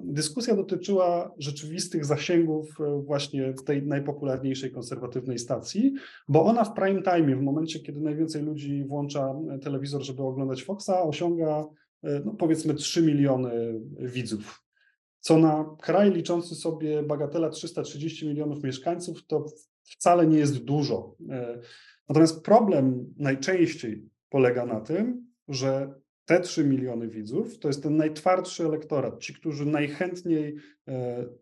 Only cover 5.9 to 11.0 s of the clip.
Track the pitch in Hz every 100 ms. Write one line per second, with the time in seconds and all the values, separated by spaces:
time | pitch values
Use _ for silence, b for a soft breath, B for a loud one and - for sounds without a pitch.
5.9 | 277 B B - 151 175 240 208 - 196
6.9 | 196 185 175 147 131 139 151 160 151 143
7.9 | 143 151 147 160 151 151 151 143 143 135
8.9 | 147 143 143 135 139 156 139 147 139 139
9.9 | 143 127 131 135 131 135 127 - 202 -
10.9 | 185